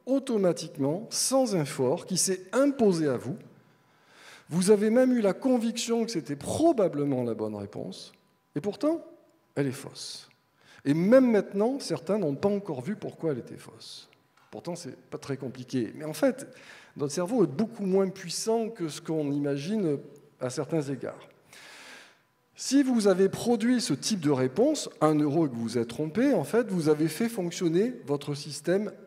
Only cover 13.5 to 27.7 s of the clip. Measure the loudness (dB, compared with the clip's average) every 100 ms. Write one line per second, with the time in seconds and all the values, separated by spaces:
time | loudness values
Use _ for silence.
13.5 | -16 -18 -20 -18 -20 -20 _ _ _ _
14.5 | -14 -10 -10 -12 -16 -14 -12 -6 -6 -6
15.5 | -10 -6 -4 -4 -6 -10 0 0 0 -6
16.5 | -16 -20 -20 -18 -6 -4 -2 0 2 2
17.5 | 2 -4 -2 0 2 2 -4 -8 -6 -2
18.5 | 0 -2 -4 -8 -8 -4 -2 -2 -2 -2
19.5 | -2 -2 -2 0 -2 -6 -20 -20 -8 -6
20.5 | -6 -2 -2 -2 -6 -8 -10 -16 _ _
21.5 | -20 -20 -20 -20 -20 -20 _ _ _ _
22.5 | -12 0 2 4 4 4 6 4 2 0
23.5 | 2 2 2 2 -2 -2 0 2 2 2
24.5 | 2 2 2 -4 2 4 4 2 2 0
25.5 | 0 -2 0 -2 -2 -4 0 2 2 2
26.5 | 0 0 0 2 2 2 0 -2 -2 -6
27.5 | -2 0